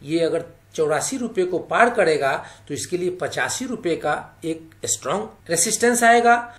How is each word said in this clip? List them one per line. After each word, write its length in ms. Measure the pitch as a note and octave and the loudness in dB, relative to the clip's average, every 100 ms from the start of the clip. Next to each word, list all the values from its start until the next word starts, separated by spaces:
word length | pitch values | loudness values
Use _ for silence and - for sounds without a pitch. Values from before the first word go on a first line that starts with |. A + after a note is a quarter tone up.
ये 180 | C#3 E3 | -4 0
अगर 240 | D#3+ E3 - - _ | 0 0 -4 -14 _
चौरासी 420 | - D3+ D3 C3 C4+ | -2 0 0 -2 -4
रुपये 280 | A#3 - | -4 -2
को 140 | F3+ F3 | 0 -2
पार 300 | - F3 A#3+ | -2 2 2
करेगा 420 | A#3 E3+ D3+ C3+ D3 - - - | 2 2 2 0 -2 -6 -18 -10
तो 60 | |
इसके 220 | C#3+ - F3 | -10 -6 -4
लिए 140 | F3+ F3+ | -4 -4
पचासी 460 | C#3+ - B2+ - C4 | -6 -4 -4 -4 -6
रुपये 300 | B3 F3 D#3 | -6 -4 -2
का 180 | D3+ D#3 - - | -2 -4 -6 -10
एक 260 | D#3+ D#3+ - - - | -8 -8 -10 -10 -6
strong 640 | - - F3+ A3 - - | -4 -2 -4 -4 -12 -4
resistance 520 | E3 A3 - A#3 A#3+ | -2 0 2 2 4
आएगा 340 | A#3 A#3 A#3+ A#3+ - | 6 6 6 4 2